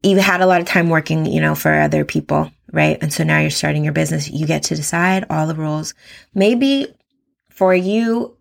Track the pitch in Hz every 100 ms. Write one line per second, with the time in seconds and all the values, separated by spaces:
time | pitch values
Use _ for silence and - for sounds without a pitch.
0 | 196 190 196 180 185 180 175 185 170 165
1 | 156 160 160 135 151 151 156 151 151 151
2 | 143 160 147 147 156 _ - 156 151 -
3 | 156 147 156 156 156 - 151 151 151 151
4 | 156 160 147 151 156 156 - 156 147 170
5 | 180 190 - 156 156 160 156 151 156 -
6 | - - _ 196 202 240 269 277 285 _
7 | _ _ _ _ _ - 190 185 185 214
8 | 233 226 240 _